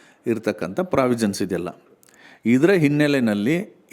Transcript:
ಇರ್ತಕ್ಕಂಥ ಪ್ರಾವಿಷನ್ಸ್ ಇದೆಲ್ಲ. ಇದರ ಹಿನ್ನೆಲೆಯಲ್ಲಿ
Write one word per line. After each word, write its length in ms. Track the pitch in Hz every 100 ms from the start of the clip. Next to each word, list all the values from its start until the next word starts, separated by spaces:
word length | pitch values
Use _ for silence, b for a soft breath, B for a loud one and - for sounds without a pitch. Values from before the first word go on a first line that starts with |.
| b b 120
ಇರ್ತಕ್ಕಂಥ 520 | 110 107 - 90 101
ಪ್ರಾವಿಷನ್ಸ್ 600 | 185 139 127 117 107 95
ಇದೆಲ್ಲ. 400 | 92 87 85 - _ _ b b b b 110
ಇದರ 260 | 127 170
ಹಿನ್ನೆಲೆಯಲ್ಲಿ 1120 | 190 143 147 147 139 113 101 110 175 214 - _